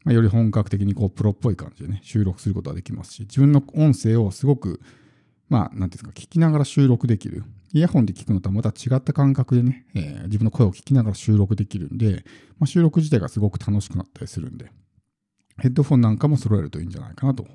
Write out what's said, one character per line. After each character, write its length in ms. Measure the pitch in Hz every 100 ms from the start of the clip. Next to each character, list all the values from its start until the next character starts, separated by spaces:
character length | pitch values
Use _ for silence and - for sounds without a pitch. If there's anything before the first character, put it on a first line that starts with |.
ま 80 | -
あ、 20 |
よ 100 | 117
り 60 | 113
本 220 | 110 113
格 180 | 110 101
的 140 | 98
に 100 | 101
こ 140 | 98 101
う 40 |
プ 120 | -
ロ 80 | 107
っ 40 |
ぽ 180 | 98 123
い 40 | 95
感 160 | 78 -
じ 80 |
で 40 | 76
ね、 120 | 98
収 220 | - 110
録 160 | 95 90
す 80 | -
る 60 |
こ 80 | 92
と 80 | 78
が 40 |
で 80 | 80
き 100 | -
ま 120 | 82
す 80 | -
し、 80 | -
自 180 | 101 -
分 140 | 139
の 100 | 147 -
音 200 | 151 151
声 220 | 131 113 113
を 120 | 104
す 120 | -
ご 120 | 131 143
く、 240 | 98 85 - _ _ _ _ _ _
ま 220 | 123 95
あ、 40 | -
な 80 | 90
ん 40 |
て 80 | -
い 20 |
う 20 |
ん 60 | -
で 20 |
す 120 | -
か、 40 | -
聞 20 |
き 100 | 165
な 100 | 165
が 80 | 151
ら 60 |
収 240 | 143 - 135
録 180 | 120 123
で 100 | 107
き 120 | -
る。 160 | - - - _
イ 80 | 147
ヤ 60 | 175
ホ 140 | 151
ン 60 | 107
で 60 |
聞 140 | 92 -
く 60 |
の 80 | 98
と 80 | 98
は 60 |
ま 80 | 101
た 80 | 113
違 260 | - - 131
っ 20 |
た 120 | -
感 220 | 147 139
覚 200 | 135 131
で 80 | 123
ね、 240 | 123 131 _
え 60 | -
ー、 240 | 73 65
自 140 | 92 104
分 80 | 113
の 40 |
声 160 | - 110
を 60 |
聞 100 | 85
き 120 | -
な 100 | 135
が 60 | 110
ら 40 |
収 220 | 98 - 107
録 180 | 98
で 120 | 101 101
き 120 | 101
る 140 | 76
ん 60 | -
で、 260 | 110 87 - - _ -
ま 60 |
あ、 20 | 147
収 160 | 175
録 160 | 165 170
自 120 | 151
体 100 | 131
が 80 | 90
す 100 | -
ご 120 | 104
く 100 | -
楽 200 | - 104
し 60 | -
く 80 | 92
な 40 |
っ 40 | -
た 100 | -
り 40 | -
す 140 | -
る 100 | 67
ん 60 | 64
で、 160 | - _ _ _ _ _ _ _ _ -
ヘ 100 | 127
ッ 40 |
ド 120 | 131
フ 100 | 139
ォ 20 | 135
ン 20 |
な 100 | 113
ん 80 | 110
か 80 | 147
も 100 | 143
揃 220 | 107 104
え 40 |
る 80 | 76
と 100 | -
い 40 |
い 20 | 87
ん 40 |
じ 80 | 92
ゃ 40 |
な 100 | -
い 20 |
か 120 | - 135
な 80 |
と 120 | 127 -